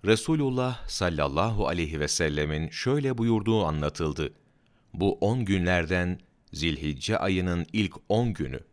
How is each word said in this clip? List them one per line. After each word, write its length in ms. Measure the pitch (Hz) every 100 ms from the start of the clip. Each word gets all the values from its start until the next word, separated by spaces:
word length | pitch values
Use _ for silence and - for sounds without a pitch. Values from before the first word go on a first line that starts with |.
Resulullah 840 | 95 110 - 160 139 127 127 120 -
sallallahu 800 | - 90 80 71 69 104 107 78
aleyhi 320 | 87 78 78
ve 80 | 73
sellemin 600 | - 80 73 76 76 80
şöyle 500 | - 123 143 135 120
buyurduğu 460 | 117 113 104 110
anlatıldı. 680 | 87 76 73 - 82 71 73 - _ _ _ _ _
Bu 200 | - 98
on 300 | - 101 123
günlerden, 760 | 107 98 90 90 80 90 90 90 - _ _
Zilhicce 680 | 73 82 73 76 69 - 110
ayının 480 | 95 92 90 87 82
ilk 220 | 107 98 - _
on 240 | 107 120
günü 280 | 95 69 64 -